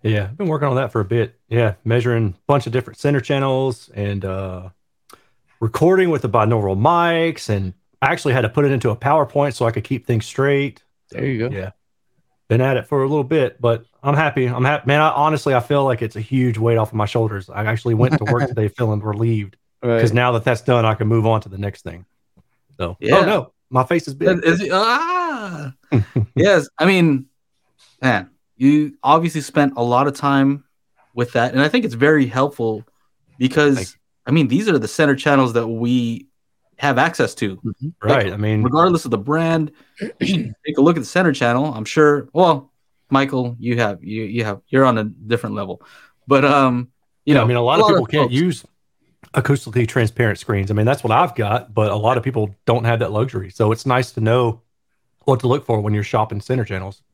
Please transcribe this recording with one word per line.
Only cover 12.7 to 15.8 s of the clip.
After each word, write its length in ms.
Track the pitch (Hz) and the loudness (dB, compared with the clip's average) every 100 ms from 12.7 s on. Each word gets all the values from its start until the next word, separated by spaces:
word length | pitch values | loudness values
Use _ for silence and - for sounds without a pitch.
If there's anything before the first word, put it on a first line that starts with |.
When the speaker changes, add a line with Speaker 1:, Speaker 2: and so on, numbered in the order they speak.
| 127 | -2
Speaker 1:
it 100 | 110 | -2
for 160 | 147 | -2
a 60 | 135 | 0
little 160 | 147 | -2
bit, 360 | 131 160 123 - | 0 0 0 0
but 240 | 120 113 - _ | -2 -2 -6 _
I'm 120 | 139 | -2
happy. 320 | 143 156 143 123 | 0 0 0 -2
I'm 180 | 123 | 0
happy. 220 | 127 147 123 | 0 0 0
Man, 140 | 143 | 2
I, 80 | 156 | 2
honestly, 440 | 131 147 156 147 | 2 0 0 0
I 60 | 131 | 0
feel 240 | - 143 | 2 0